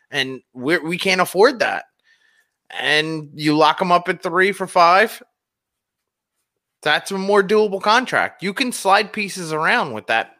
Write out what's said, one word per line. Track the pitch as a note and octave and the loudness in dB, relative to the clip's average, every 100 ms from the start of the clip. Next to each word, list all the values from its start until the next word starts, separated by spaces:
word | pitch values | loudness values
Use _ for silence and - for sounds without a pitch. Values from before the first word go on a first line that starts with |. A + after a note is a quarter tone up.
| _ | _
and | C#3+ C3 C3 _ | -6 -6 -8 _
we're, | B2+ C3 E3+ | -8 -2 -2
we | D#3 F3+ | -2 -4
can't | F#3+ F#3 | -2 0
afford | E3+ F3+ B3 A#3+ | 0 4 4 4
that." | A#2 F#2+ - _ _ _ _ _ _ _ - | -2 -4 -8 _ _ _ _ _ _ _ -16
And | F2+ C3 D3+ D#3 D#3+ D3 | -6 -2 0 -2 -6 -12
you | D3+ D3+ D3+ | -4 0 4
lock | D3+ - | 4 2
him | F#3 | 2
up | F3 F3 | 2 0
at | F3 | -6
three | F#3 F3 F#3+ | -2 0 0
for | G3 F#3 | -2 -2
five, | F#3 E3+ F#3 A3 - - _ _ _ _ _ _ _ _ _ _ _ _ _ _ _ | 2 4 4 2 -4 -20 _ _ _ _ _ _ _ _ _ _ _ _ _ _ _
that's | D3 D#3+ - | -2 -2 -2
a | G3 | -6
more | G3 G#3 | 0 2
doable | F#3+ G#3+ G#3+ F#3+ | 4 2 0 -2
contract. | G#3 A#3 B3+ A#2+ F2+ - | 0 2 2 0 -2 -4
You | F#3 | -8
can | F#3+ B3 | -4 -4
slide | - G3 G3+ G3+ | -2 2 2 0
pieces | A3 G3+ F#3 E3 | -6 -8 -8 -6
around | D#3 E3+ A#3 E3 | -4 0 0 -2
with | G#2+ - | -6 -2
that, | A2+ - | -2 -2